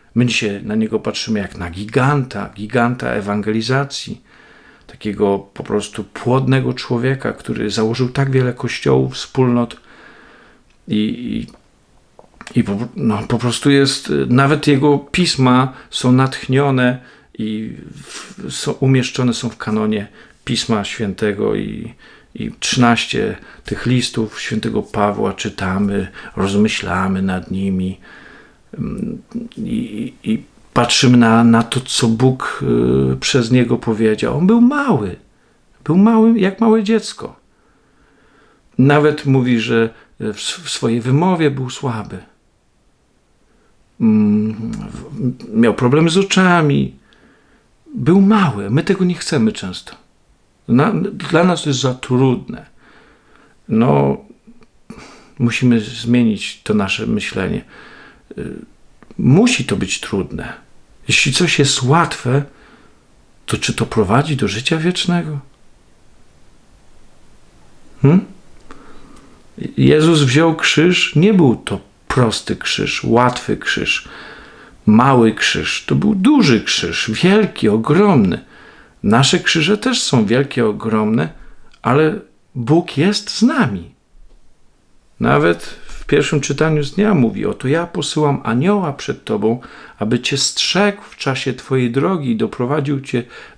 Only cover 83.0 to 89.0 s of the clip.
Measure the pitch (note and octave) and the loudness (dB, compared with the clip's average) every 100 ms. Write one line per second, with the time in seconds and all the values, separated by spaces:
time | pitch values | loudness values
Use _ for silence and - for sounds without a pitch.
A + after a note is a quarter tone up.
83 | F#3 G3+ - - A#3+ D#4 C#3+ F#2 - _ | 0 0 -4 0 0 2 -2 -2 -12 _
84 | _ - - - - _ - _ _ _ | _ -20 -20 -20 -20 _ -20 _ _ _
85 | _ - A#2+ C#3+ E3+ E3+ - - - - | _ -4 0 2 2 0 -6 -14 -14 -10
86 | - D3+ D3 D3 - C#3 D#3+ D3+ C#3 F#3+ | 0 0 2 -2 -2 0 0 0 -2 0
87 | G#3+ E3+ A2 G2+ G2 G2 C3 E3 F3 - | 2 2 0 0 -6 -4 -2 -2 -2 -6
88 | C#3+ D#3 D3 C#3 - A#2+ F3+ G#3 D#3+ C#3 | -4 0 0 0 -2 0 2 0 -2 -6